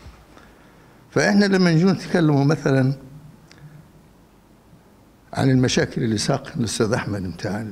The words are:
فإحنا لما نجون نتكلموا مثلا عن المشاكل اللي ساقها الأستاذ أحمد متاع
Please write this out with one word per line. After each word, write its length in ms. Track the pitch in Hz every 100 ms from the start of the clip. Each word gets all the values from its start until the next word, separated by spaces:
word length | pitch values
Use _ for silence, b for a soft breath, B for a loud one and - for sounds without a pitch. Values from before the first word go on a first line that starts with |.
| - - - B B B B B B B -
فإحنا 340 | - 165 202
لما 280 | 202 190 180
نجون 200 | 160 190
نتكلموا 520 | 175 - 185 156 143
مثلا 500 | 139 151 156 135 131 139 - - - - - B B B - - - - _ _ _ _ _ - _ _ _ _ _
عن 180 | - 131
المشاكل 520 | 131 123 185 135 -
اللي 160 | 117 107
ساقها 360 | - 139 -
الأستاذ 380 | - 110 - 110
أحمد 300 | 120 - 101
متاع 440 | 92 82 107 101 113